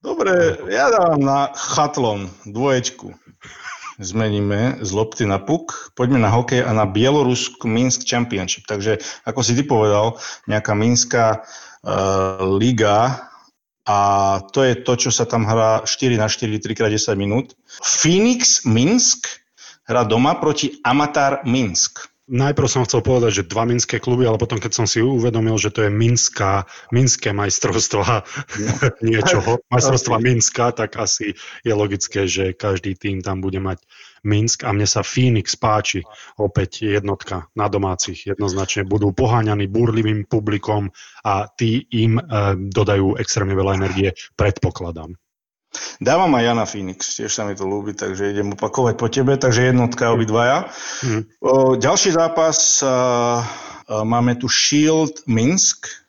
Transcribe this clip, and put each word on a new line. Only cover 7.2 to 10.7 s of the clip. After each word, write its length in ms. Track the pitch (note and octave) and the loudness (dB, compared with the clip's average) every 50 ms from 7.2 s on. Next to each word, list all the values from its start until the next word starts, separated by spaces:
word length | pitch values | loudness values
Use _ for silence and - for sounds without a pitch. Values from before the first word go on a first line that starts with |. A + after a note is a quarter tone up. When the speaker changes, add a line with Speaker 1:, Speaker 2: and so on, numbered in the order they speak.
| C#3 B2 B2 A#2+ - - - - - A#2 | 4 2 2 0 -2 -6 -10 -8 -4 -2
Speaker 1:
Minsk 400 | A2 A#2 B2+ B2+ B2 - - - | 0 0 2 0 0 -4 -4 -4
Championship. 560 | B2+ B2 A#2+ A#2+ G#2+ G2 F#2 F#2+ - - - | -2 -2 -2 -2 -2 -6 -4 -4 -6 -8 -6
Takže, 320 | - G#2+ G2+ G2 A2 G#2+ - - - - - _ A#2+ | -8 -6 -4 0 -2 -2 -2 -4 -12 -16 -12 _ -8
ako 160 | A2+ C3+ B2 | -4 -2 0
si 80 | B2+ A#2+ | 0 0
ty 80 | B2 | 0
povedal, 560 | C#3+ C#3+ C3+ A2+ G#2+ G#2 G2+ G#2 G#2+ A2+ - - - - - - _ - | 0 2 2 4 4 4 4 4 2 0 -2 -6 -12 -14 -14 -14 _ -2
nejaká 240 | G#2+ G#2+ G#2 - | -2 -2 0 0